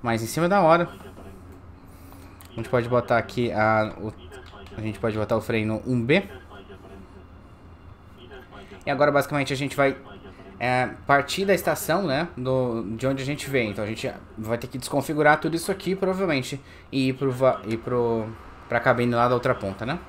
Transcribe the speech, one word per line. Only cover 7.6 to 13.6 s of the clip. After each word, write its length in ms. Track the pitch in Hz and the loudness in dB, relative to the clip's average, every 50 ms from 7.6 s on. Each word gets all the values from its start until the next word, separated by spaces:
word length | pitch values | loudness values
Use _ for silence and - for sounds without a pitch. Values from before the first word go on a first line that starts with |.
| - - - - - - - - - - - - - - - - - - - - - - - - - | -20 -20 -20 -20 -20 -20 -20 -20 -20 -20 -20 -20 -20 -18 -18 -18 -18 -18 -18 -18 -18 -18 -18 -10 -4
E 40 | - | -4
agora 220 | 139 131 147 147 143 | 2 4 4 4 6
basicamente 400 | 143 135 - 151 143 135 127 143 | 4 2 2 0 -2 0 0 -2
a 40 | |
gente 200 | 131 147 135 - | -2 -2 -4 0
vai, 180 | - 139 139 135 - - - - - - - - - - - - - | 2 2 2 2 0 -10 -18 -18 -18 -18 -18 -18 -18 -18 -18 -10 -4
é, 280 | 117 123 127 127 127 113 - - - | 0 0 2 2 0 0 -4 -10 2
partir 380 | - 139 139 135 - - - 196 | 4 4 4 4 0 -2 -2 2
da 80 | 196 196 | 2 2
estação, 520 | 170 - 175 156 - - - 156 185 202 | 2 4 0 -2 -2 0 0 0 0 2
né, 220 | 165 131 139 170 170 - | 0 0 0 -2 -4 -6
do, 600 | - 127 127 131 131 127 123 113 117 104 92 113 | -6 -2 0 2 2 2 0 0 -2 -4 -6 -6
de 100 | 110 120 | -2 0
onde 160 | 131 139 135 131 | 0 0 0 -2
a 40 | |
gente 240 | 135 147 135 - 139 | -4 -4 -6 -6 -2
veio. 200 | 135 131 | 0 0